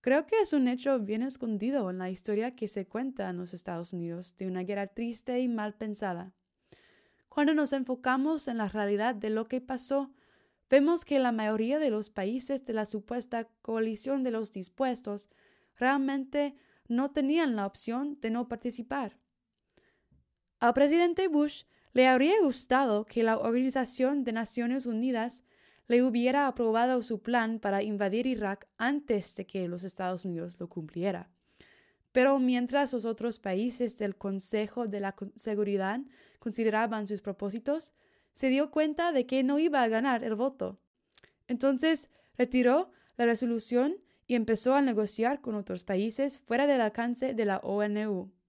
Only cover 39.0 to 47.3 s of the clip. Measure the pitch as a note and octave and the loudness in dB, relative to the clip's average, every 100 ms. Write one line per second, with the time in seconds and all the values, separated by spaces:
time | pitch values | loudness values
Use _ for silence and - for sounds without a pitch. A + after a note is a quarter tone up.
39 | E4+ D4 B3 C4 C4 C#4+ E4 D4 A#3+ A3 | 0 2 2 2 2 2 2 2 2 2
40 | C4+ A#3+ - G#3+ C4 C4 F#3 G3 _ _ | 2 0 -2 -2 -2 -2 -8 -8 _ _
41 | _ - _ _ _ B3 C4+ C4 D#4+ D#4+ | _ -20 _ _ _ 0 2 4 2 2
42 | - _ _ - B3 B3 B3 C#4 F#4 _ | -4 _ _ -2 0 4 4 4 0 _
43 | _ - A#3+ A3+ B3 A#3 - A#3+ C4+ G4 | _ 0 2 2 0 -2 0 2 2 -2
44 | _ _ _ A#3+ A3 A3 B3 C#4 C4+ G#3+ | _ _ _ 0 2 2 4 4 4 2
45 | G#3 - A3+ C#4+ B3 G#3+ G3 F#3 - F#3+ | -2 0 0 0 -4 -6 -6 -8 -2 -2
46 | G#3+ A3 C#4 C4 _ A#3 C#4+ C4+ G#3+ G#3+ | 0 0 -2 -2 _ 2 4 4 2 0
47 | A#3 A#3+ C4 | -4 -2 -2